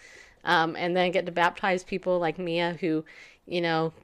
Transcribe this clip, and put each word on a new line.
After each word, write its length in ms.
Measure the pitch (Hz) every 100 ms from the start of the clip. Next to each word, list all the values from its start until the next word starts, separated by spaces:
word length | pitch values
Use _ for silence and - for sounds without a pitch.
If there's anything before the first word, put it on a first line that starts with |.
| - - - -
Um, 320 | - 170 165 -
and 200 | 175 185
then 140 | 180
get 160 | 180 180
to 60 |
baptize 500 | 175 170 - 196 185
people 360 | - 190 185 180
like 200 | 165 160
Mia, 380 | 180 170 170 165
who, 240 | 165 156 156 - - - -
you 140 | 175
know, 320 | 170 160 160 -